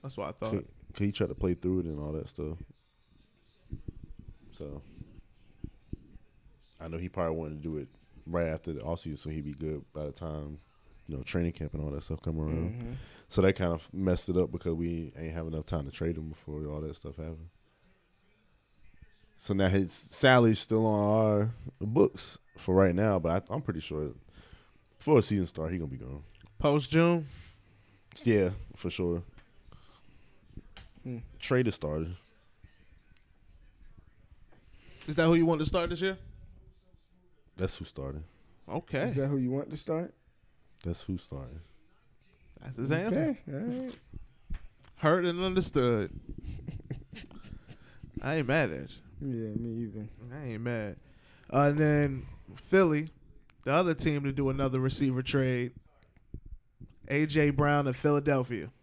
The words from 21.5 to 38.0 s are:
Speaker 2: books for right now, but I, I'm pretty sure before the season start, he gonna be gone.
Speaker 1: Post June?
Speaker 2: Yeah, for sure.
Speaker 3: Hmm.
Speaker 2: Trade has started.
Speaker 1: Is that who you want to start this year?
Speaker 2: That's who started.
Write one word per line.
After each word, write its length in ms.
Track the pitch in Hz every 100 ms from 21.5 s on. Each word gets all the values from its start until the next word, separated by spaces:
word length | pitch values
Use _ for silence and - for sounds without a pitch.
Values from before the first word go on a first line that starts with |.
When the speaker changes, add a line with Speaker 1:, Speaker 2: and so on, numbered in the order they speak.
| 117 123 -
Speaker 2:
books 580 | 104 117 - - - - _ -
for 160 | -
right 200 | 92 95
now, 240 | 90 110 98
but 300 | 82 90 -
I, 40 |
I'm 80 | 110
pretty 180 | 135 80
sure 300 | - 78 76 - - - - - - - _ _
before 180 | - 143
the 60 |
season 240 | 104 104 87
start, 260 | - 80
he 60 | 90
gonna 100 | 78
be 60 | 65
gone. 260 | 64 71 78 - - -
Speaker 1:
Post 320 | 151 147 135
June? 380 | 160 170 175 151 - - - _ - _ - _ -
Speaker 2:
Yeah, 260 | 120 107 90 98 -
for 160 | - 90
sure. 320 | - 90 87 87 - - - - - - - - - - - - - - - - -
Speaker 3:
Hmm. 140 | 131 117 - -
Speaker 2:
Trade 280 | - 127 120
has 100 | -
started. 400 | 76 76 82 90 _ _ _ _ - _ - - _ - _ _ - - - _ - - - _ - - - - - - - - -
Speaker 1:
Is 100 | 151
that 100 | 160
who 80 |
you 120 | 170 165
want 140 | 160
to 60 | 151
start 240 | 180 170
this 100 | 170
year? 180 | 190 190 - - - - - - _ - _ _ _ _ _ -
Speaker 2:
That's 200 | 92 -
who 60 |
started. 380 | 85 -